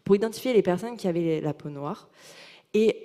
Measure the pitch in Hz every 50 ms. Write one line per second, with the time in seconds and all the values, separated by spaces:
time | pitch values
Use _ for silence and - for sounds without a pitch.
0 | _ - 196 202 220 226 214 - - 262 247 202 - 180 175 175 220 233 240 208
1 | - 185 165 170 170 165 160 156 156 151 147 151 - 147 147 139 143 147 214 -
2 | - _ _ - - - - - - - - - _ _ - 214 220 214 - -